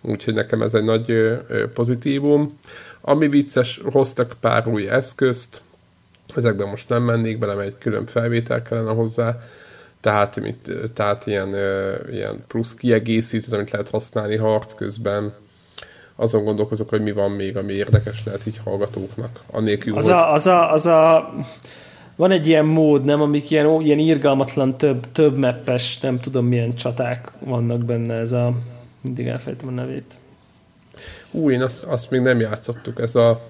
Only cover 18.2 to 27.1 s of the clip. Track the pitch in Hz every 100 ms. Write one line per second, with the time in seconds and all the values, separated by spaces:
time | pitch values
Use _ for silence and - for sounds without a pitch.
18.2 | 110 101 110 - 104 98 104 98 95 -
19.2 | 120 - - - 110 104 120 110 151 180
20.2 | 165 151 185 175 170 156 165 160 160 160
21.2 | - - 127 - - - - - - -
22.2 | 180 185 151 156 156 160 156 143 135 147
23.2 | 147 147 143 156 147 160 151 147 160 156
24.2 | 143 135 131 - 131 131 147 127 120 -
25.2 | 151 135 131 123 - 123 - - 135 127
26.2 | 131 131 120 123 117 120 123 120 123